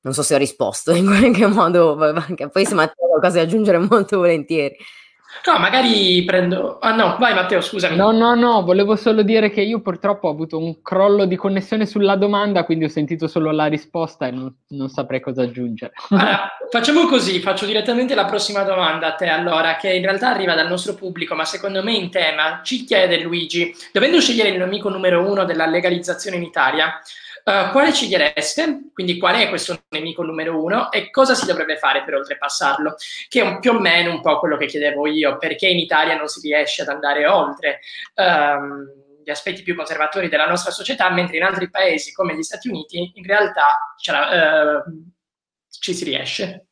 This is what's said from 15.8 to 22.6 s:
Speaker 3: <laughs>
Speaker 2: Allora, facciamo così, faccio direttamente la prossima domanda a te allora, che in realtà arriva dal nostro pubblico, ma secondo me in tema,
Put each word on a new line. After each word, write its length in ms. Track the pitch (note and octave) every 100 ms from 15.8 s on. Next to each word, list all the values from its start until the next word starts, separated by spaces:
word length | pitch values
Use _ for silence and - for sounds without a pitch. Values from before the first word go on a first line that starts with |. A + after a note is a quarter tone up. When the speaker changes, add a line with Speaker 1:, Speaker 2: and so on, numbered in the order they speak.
| - -
Speaker 3:
<laughs> 80 | -
Speaker 2:
Allora, 400 | G3 G#3 G3 - - -
facciamo 340 | A#3+ A#3 D#4 E4
così, 340 | C4 F#3 F3+
faccio 260 | F#3 F#3 G#3
direttamente 480 | G#3+ G#3+ A#3+ B3+ B3+
la 100 | G3
prossima 380 | G#3 - G3+
domanda 500 | F#3+ F#3 E3 D#3+ E3
a 20 | D#3+
te 120 | F3
allora, 480 | D#3+ F3 D#3+ E3 D#3+
che 180 | G3
in 80 | F#3
realtà 280 | F#3+ G3 B3
arriva 260 | G3 F#3 D#3+
dal 120 | E3
nostro 280 | F3+ G3+ F#3
pubblico, 400 | F#3+ F3 D#3+ D#3+
ma 100 | D#3+
secondo 380 | G3 G3+ F#3+
me 100 | G3+
in 160 | A3 F3+
tema, 520 | F#3 D#3+ D#3 D#3 D#3